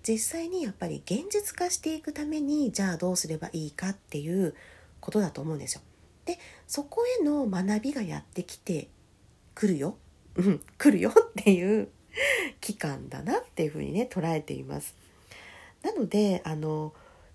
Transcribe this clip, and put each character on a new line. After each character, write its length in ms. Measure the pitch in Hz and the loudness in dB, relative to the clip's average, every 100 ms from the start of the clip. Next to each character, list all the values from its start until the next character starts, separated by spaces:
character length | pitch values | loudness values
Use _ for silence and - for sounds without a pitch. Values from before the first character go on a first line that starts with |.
実 380 | - 220 - 330 | 0 0 0 -2
際 80 | 330 | -4
に 140 | 370 | -2
や 80 | 262 | -2
っ 40 | |
ぱ 140 | - 175 | -4 -6
り 140 | 143 | -6
現 240 | - 208 370 | -2 -2 0
実 260 | 415 403 - | -2 -2 -2
化 140 | 359 | -2
し 80 | - | 0
て 160 | 311 | -2
い 60 | 320 | -4
く 120 | 311 | -6
た 120 | 302 | -6
め 160 | 294 311 | -4 -2
に、 320 | 285 302 262 | 0 2 0
じ 100 | - | 2
ゃ 100 | 190 | 0
あ 40 | 165 | 0
ど 160 | 180 | 0
う 40 | 180 | 0
す 120 | 160 | -2
れ 80 | 156 | -4
ば 140 | - | -6
い 160 | 165 151 | -6 -6
い 20 | |
か 200 | - 190 | -6 -6
っ 40 | |
て 240 | 196 - 147 | -6 -8 -8
い 260 | 151 185 | -2 0
う 100 | 175 - - - - - | 0 -2 -14 -20 -20 -14
こ 100 | - | -2
と 100 | 214 | 0
だ 100 | 185 | 0
と 100 | 143 | -2
思 100 | 151 | -6
う 40 | 151 | -4
ん 20 | |
で 100 | 131 | -6
す 60 | |
よ。 80 | - - - - - | -8 -10 -20 -20 -10
で、 140 | - 349 - - - | -8 -8 -10 -20 -8
そ 160 | - | -6
こ 200 | 285 - 480 508 | -4 0 2 2
へ 20 | |
の 240 | 294 294 247 | 2 2 2
学 340 | 185 190 214 | 0 2 2
び 120 | 247 | 0
が 100 | 277 | -2
や 180 | 185 151 | -4 -6
っ 20 | |
て 180 | - - | -8 -8
き 140 | - - | -8 -8
て 320 | - 170 - - - - - - - | -4 -4 -4 -14 -20 -20 -20 -20 -20
く 140 | - 208 | 0 2
る 100 | 160 | 2
よ。 180 | 143 - - - - - | -2 -4 -14 -20 -6 2
う 60 | |
ん、 180 | 190 156 - - | 4 2 -2 4
来 140 | 294 | 6
る 80 | 190 | 6
よ 100 | 233 | 6
っ 220 | 440 440 - | 4 4 4
て 160 | - | 6
い 280 | 185 190 214 | 6 6 2
う 80 | 202 - - - 554 508 320 - | 0 -8 -12 -2 2 2 -2 -6
期 140 | - | -8
間 340 | 208 151 135 131 | -4 -6 -6 -10
だ 140 | 135 | -8
な 160 | 156 381 | -4 -4
っ 60 | |
て 200 | 480 - | -2 -2
い 40 | 156 | -2
う 20 | |
ふ 60 | 151 | -2
う 60 | |
に 100 | - | -4
ね、 160 | 175 254 | -2 -2
捉 180 | - 160 | -2 0
え 80 | 156 | -2
て 140 | 151 | -4
い 100 | 131 | -8
ま 160 | 135 143 | -8 -8
す。 140 | - - - - - - - - - - | -10 -14 -20 -20 -20 -20 -20 -20 -20 -8
な 100 | 370 | -4
の 140 | 440 196 | -2 0
で、 360 | 202 208 180 | 4 4 2
あ 100 | - | -2
の、 380 | 156 156 156 156 - - - - | -4 -2 -2 -4 -8 -20 -20 -16